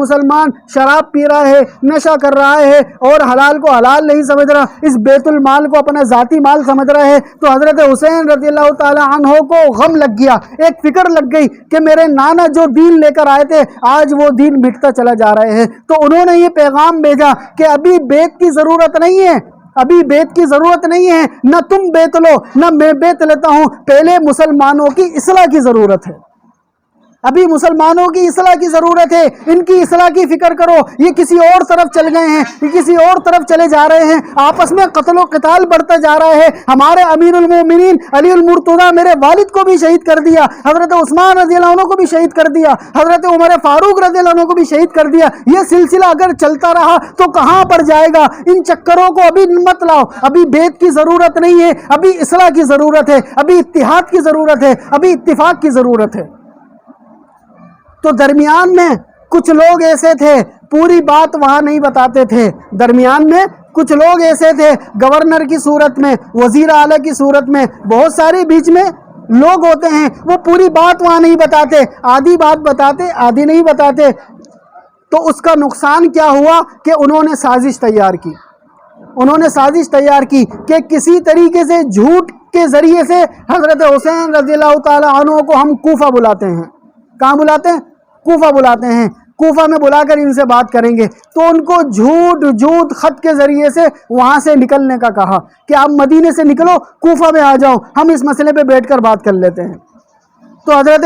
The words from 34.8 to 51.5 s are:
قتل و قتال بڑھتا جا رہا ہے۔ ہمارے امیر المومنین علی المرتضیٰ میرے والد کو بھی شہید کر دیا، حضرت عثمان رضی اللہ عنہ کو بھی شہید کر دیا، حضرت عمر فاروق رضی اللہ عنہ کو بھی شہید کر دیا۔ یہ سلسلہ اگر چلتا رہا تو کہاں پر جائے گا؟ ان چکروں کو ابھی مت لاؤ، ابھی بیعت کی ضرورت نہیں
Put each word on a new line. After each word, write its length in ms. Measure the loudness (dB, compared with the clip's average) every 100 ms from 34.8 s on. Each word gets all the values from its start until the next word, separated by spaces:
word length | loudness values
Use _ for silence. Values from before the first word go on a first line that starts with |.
| -2
قتل 240 | -2 -2 -2
و 60 | -2
قتال 340 | -2 0 0 0
بڑھتا 300 | -2 0 0
جا 220 | 0 0
رہا 160 | 2 2
ہے۔ 120 | 2 0 -2
ہمارے 360 | 0 2 2 2
امیر 240 | 2 2 2
المومنین 600 | 2 2 2 2 2 0 -2
علی 200 | 0 2
المرتضیٰ 600 | 2 2 0 0 2 2
میرے 200 | 2 0 2
والد 300 | 2 2 0
کو 120 | -2 0
بھی 120 | 0
شہید 260 | 0 0
کر 160 | 0 0 2
دیا، 200 | 2 0 -2 -2
حضرت 280 | -2 0
عثمان 440 | -2 -2 0 2 2
رضی 180 | 0 0
اللہ 160 | 2
عنہ 160 | 0 0
کو 80 | -2
بھی 100 | -2
شہید 280 | -2 -2
کر 180 | -2 -2 0
دیا، 180 | 0 -2 -4 -2
حضرت 280 | 0 0 0
عمر 300 | 0 2 0
فاروق 400 | 0 0 0 0
رضی 160 | 0 0
اللہ 180 | 0 0
عنہ 80 | 0
کو 100 | -2
بھی 100 | -2
شہید 260 | -2 -2
کر 200 | 0 0
دیا۔ 160 | 2 0 -2 0
یہ 180 | 0 0
سلسلہ 420 | 0 2 2 0 0
اگر 180 | -2 0
چلتا 320 | -2 -2 -2
رہا 240 | 0 0 0 -4 -4
تو 140 | -2
کہاں 320 | 0 0 0 2
پر 140 | 0 2
جائے 260 | 2 2 2
گا؟ 120 | 0 -2 -2
ان 180 | -2
چکروں 440 | -2 -4 0 0 2 2
کو 120 | 2
ابھی 180 | 2 0 0
مت 200 | 0 -2
لاؤ، 200 | 0 0 -2 -4
ابھی 240 | -2 0 0
بیعت 300 | 0 -2 -2
کی 100 | -2
ضرورت 500 | 0 0 0 0 0
نہیں 220 | 2